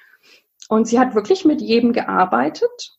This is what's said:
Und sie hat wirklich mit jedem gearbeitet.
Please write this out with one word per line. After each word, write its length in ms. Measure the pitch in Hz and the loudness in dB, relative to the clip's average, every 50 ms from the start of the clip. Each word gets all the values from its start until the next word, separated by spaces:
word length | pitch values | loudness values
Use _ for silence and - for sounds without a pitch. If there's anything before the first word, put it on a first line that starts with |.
| _ _ _ _ _ _ _ _ _ _ _ - - - | _ _ _ _ _ _ _ _ _ _ _ -16 -6 -2
Und 180 | 220 220 226 | 0 0 0
sie 140 | 226 233 254 | 2 2 2
hat 160 | 254 254 214 | 2 2 0
wirklich 280 | 214 208 - 381 381 - | -2 0 0 0 2 2
mit 160 | 311 294 240 | 0 0 0
jedem 320 | 214 214 226 240 247 233 233 | -2 0 0 2 2 2 0
gearbeitet. 1040 | - - - 190 185 185 185 220 240 262 311 - - 466 480 480 - - - _ | 0 -2 -2 0 0 0 2 0 0 -2 -2 -4 -4 -4 -4 -4 -6 -20 -20 _